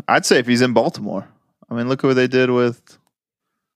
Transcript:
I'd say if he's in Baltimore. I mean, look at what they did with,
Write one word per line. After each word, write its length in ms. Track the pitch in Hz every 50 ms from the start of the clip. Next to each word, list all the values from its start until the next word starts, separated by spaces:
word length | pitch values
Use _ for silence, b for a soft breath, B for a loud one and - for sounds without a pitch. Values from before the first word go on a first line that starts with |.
| -
I'd 180 | - 120 156 -
say 140 | - 185 139
if 80 | 117
he's 140 | 120 123 117
in 120 | 127 127 110
Baltimore. 540 | 117 113 - - - 104 101 95 98 - - _ _ _ _ _ _ _ -
I 40 | 117
mean, 140 | 117 120 127
look 140 | 135 131 -
at 40 |
what 60 | 135 131
they 120 | 127 127
did 220 | 123 127 127 127 123
with, 300 | 123 123 123 120 120 _ _ _ - _ _ _ _ _ _ _ _ _ _ _ _ _ _ _ _